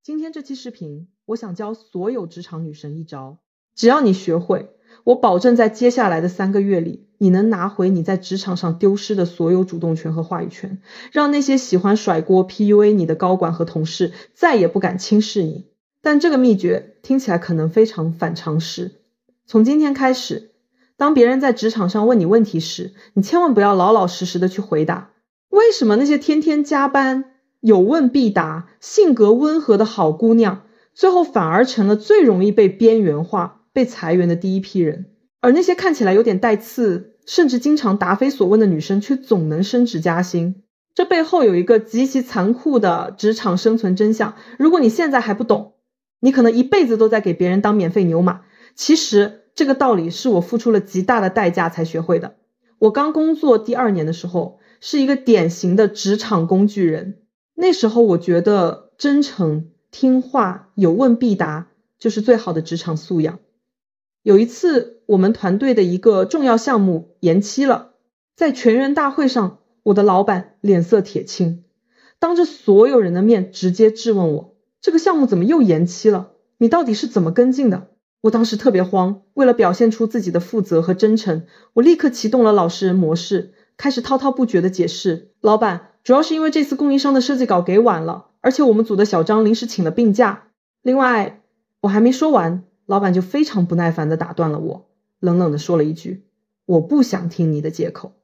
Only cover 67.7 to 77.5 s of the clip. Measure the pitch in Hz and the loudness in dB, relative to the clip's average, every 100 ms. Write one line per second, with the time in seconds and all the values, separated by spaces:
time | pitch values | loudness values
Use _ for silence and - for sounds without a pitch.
67.7 | - - _ _ _ _ _ 320 262 233 | -2 -4 _ _ _ _ _ -2 2 2
68.7 | 233 269 285 285 285 269 254 190 - _ | 2 0 -2 -2 -2 -2 0 -4 -6 _
69.7 | _ 208 196 202 185 202 185 180 _ 202 | _ 0 2 2 2 0 -4 -8 _ 0
70.7 | 185 170 214 190 185 - - 170 170 _ | 2 2 0 0 -10 -10 -4 -4 -4 _
71.7 | _ _ _ _ _ 339 349 320 - - | _ _ _ _ _ -2 0 0 -2 4
72.7 | 196 247 254 185 175 208 220 185 - 185 | 6 6 4 2 0 2 2 0 -4 -4
73.7 | 180 220 220 233 202 170 143 - _ _ | 2 2 2 -2 0 0 -4 -8 _ _
74.7 | _ - 330 349 330 254 185 196 330 220 | _ 0 0 0 0 0 0 2 2 2
75.7 | 160 175 - 220 190 185 _ _ _ 233 | 2 -2 0 0 0 -6 _ _ _ 2
76.7 | 339 262 208 247 202 165 180 254 | 2 0 -4 -4 -2 0 2 2